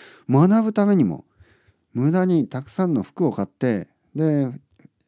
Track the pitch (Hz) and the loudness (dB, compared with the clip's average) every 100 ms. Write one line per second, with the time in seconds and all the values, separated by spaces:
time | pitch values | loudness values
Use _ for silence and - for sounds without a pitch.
0 | - - - 131 180 220 220 214 202 196 | -20 -18 0 4 4 4 0 0 2 2
1 | 104 73 - _ - _ _ _ _ 120 | 2 -2 -12 _ -20 _ _ _ _ -4
2 | 139 180 185 170 120 127 139 - 185 135 | 0 0 2 0 0 -6 -10 -4 -2 -2
3 | 92 - 160 104 98 _ 127 104 80 _ | -4 -2 -2 -2 -6 _ -2 -2 -6 _
4 | _ 147 156 147 131 135 - _ - _ | _ -4 -2 0 -2 -6 -18 _ -20 _